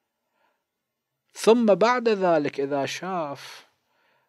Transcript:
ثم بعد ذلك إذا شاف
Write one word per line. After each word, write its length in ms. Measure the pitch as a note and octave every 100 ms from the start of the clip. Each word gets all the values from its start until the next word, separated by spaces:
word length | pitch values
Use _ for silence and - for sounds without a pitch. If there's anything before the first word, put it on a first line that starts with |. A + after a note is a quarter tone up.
| _ _ _ _ _ _ _ _ _ _ _ _ _
ثم 320 | - - A#3+ A3
بعد 440 | F3+ G#3+ B3 A#3
ذلك 500 | G3+ F#3 D#3+ C#3+ -
إذا 260 | C#3 C#3+ C3+
شاف 840 | - F3+ F#3 D3 C#3+ - - - _ _ _ _ _